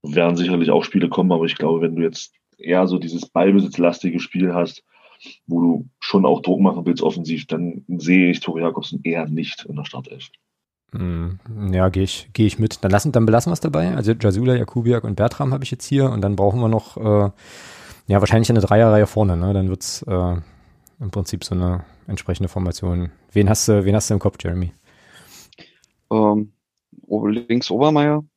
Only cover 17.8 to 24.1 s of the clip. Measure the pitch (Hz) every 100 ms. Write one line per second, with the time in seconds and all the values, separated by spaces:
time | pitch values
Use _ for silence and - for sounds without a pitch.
17.8 | - - - 101 95 113 113 117 98 107
18.8 | 113 107 107 110 101 85 92 98 95 95
19.8 | - - - 92 90 90 78 _ _ _
20.8 | _ _ 107 104 87 90 - 90 90 90
21.8 | 82 _ - 101 - 87 92 - 90 -
22.8 | 92 87 87 _ _ 101 98 107 - 104
23.8 | 95 104 -